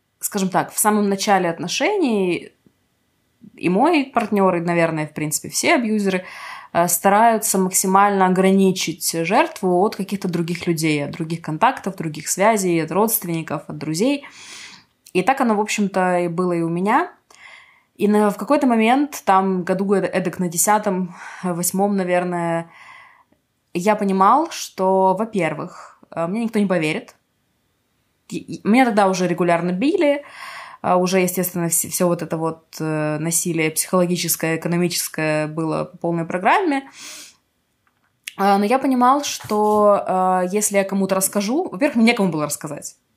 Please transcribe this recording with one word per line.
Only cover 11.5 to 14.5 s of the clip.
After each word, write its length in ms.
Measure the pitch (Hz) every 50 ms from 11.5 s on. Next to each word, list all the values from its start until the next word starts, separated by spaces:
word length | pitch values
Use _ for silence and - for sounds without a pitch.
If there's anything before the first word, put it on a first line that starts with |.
| 156 156 226 262 262 - - 196 190
других 320 | - 165 160 151 156 -
связей, 520 | - - 180 190 220 226 202 190 180 170 160 156
от 80 | 160
родственников, 720 | 160 190 220 226 - - - 170 165 160 151 - 143 156 -
от 100 | - 156
друзей. 480 | 151 156 156 156 165 220 269 285 277 - - - - - -